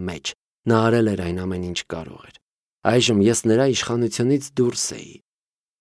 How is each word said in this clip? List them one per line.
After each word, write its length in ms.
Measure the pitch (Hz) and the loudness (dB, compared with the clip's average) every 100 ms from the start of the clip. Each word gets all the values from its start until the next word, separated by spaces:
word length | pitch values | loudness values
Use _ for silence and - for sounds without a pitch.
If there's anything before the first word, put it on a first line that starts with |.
մեջ։ 240 | 90 80 - - _ _ - | -6 -8 -10 -14 _ _ 0
Նա 120 | 113 | 2
արել 300 | 113 117 110 | 4 2 2
էր 120 | 95 | 0
այն 160 | 87 90 | -4 -6
ամեն 280 | 92 90 90 | -6 -6 -6
ինչ 140 | 87 | -8
կարող 400 | - 85 80 - | -8 -10 -12 -18
էր։ 120 | - - _ _ _ _ | -20 -20 _ _ _ _
Այժմ 360 | - 120 123 104 | 0 2 4 4
ես 200 | 101 113 | 4 4
նրա 240 | 113 110 135 | 2 4 2
իշխանությունից 760 | 117 - 120 117 110 123 143 139 | 0 -2 -2 -2 0 0 0 -2
դուրս 320 | - 120 - - | -2 0 -2 -6
էի։ 220 | 110 - - _ _ _ _ _ _ | -8 -16 -20 _ _ _ _ _ _